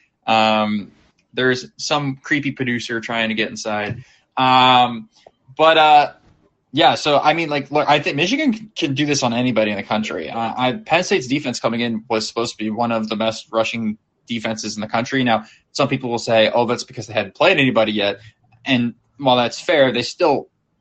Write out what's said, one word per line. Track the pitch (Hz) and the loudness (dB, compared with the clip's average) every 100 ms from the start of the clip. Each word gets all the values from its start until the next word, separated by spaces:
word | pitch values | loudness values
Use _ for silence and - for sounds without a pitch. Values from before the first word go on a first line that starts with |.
| _ _ - | _ _ 0
Um, | 113 110 107 107 107 92 _ _ _ _ | 2 4 2 0 -2 -6 _ _ _ _
there's | 131 127 127 - - | -2 0 0 -6 -10
some | - 147 143 135 | -4 -2 -2 -6
creepy | - 151 139 | -4 -4 -4
producer | 131 127 120 - 117 | -4 -4 -4 -4 -8
trying | 110 117 113 | -6 -4 -2
to | |
get | 110 107 | -2 -4
inside. | 107 110 104 104 107 - _ _ - | -6 -6 -4 -6 -8 -14 _ _ 0
Um, | 131 127 131 127 120 117 110 _ - _ _ 131 | 4 6 6 6 4 -2 -14 _ -20 _ _ 2
but, | 156 160 | 4 6
uh, | 156 147 139 - _ _ _ _ _ | 8 6 6 -4 _ _ _ _ _
yeah, | 135 160 | 2 2
so, | 147 156 143 | 2 2 2
I | 151 | 2
mean, | 165 160 | 0 -2
like, | 147 139 | -4 -2
look, | 147 143 | -2 2
I | 151 | 2
think | 175 143 | 0 -2
Michigan | 180 277 311 | -2 0 -2
c-, | 220 - - | -2 -8 -6
can | 156 | -4
do | 135 | -2
this | 147 139 | 0 0
on | 123 | 0
anybody | 117 123 110 110 | 0 0 0 0
in | 101 | -2
the | |
country. | - 110 107 80 78 | -4 -4 -4 -6 -8
Uh, | 117 113 - | -6 -6 -4
I, | 127 | -4
Penn | 107 - 160 | -4 -2 -2
State's | 180 190 127 | 0 -2 -2
defense | 143 139 117 | -4 -4 -4
coming | 120 117 | -4 -2
in | 120 110 - | -4 -4 -4
was | 110 110 | -4 -2
supposed | - 117 | -4 -6
to | - | -6
be | 107 | -6
one | 107 117 | -4 -2
of | 113 110 | -2 -4
the | 107 | -4
best | 113 110 - | -4 -4 -4
rushing | 113 110 117 110 107 _ _ - | -2 -2 -4 -6 -8 _ _ -10
defenses | 117 113 110 110 104 | -6 -6 -6 -8 -8
in | |
the | 110 | -4
country. | 117 127 135 | -4 -2 0
Now, | 123 110 - _ _ | 2 0 -2 _ _
some | - 139 | -4 -2
people | 131 127 | -2 -4
will | 117 | -4
say, | 117 113 107 | 0 2 4
"Oh, | 120 120 | 2 0
that's | 120 | -2
because | - 123 107 | -6 -14 -6
they | |
hadn't | 110 98 | -6 -4
played | - 165 170 | 2 2 4
anybody | 131 113 110 | 2 2 0
yet." | 104 101 98 - _ _ _ | 0 -4 -6 -14 _ _ _
And | - 127 120 - _ - | -2 -2 -2 -6 _ -4
while | 139 123 | 0 2
that's | 120 - | 0 -4
fair, | - 160 131 | 0 4 4
they | 117 | 2
still | 123 - 165 127 - _ _ _ | -6 -2 0 0 -4 _ _ _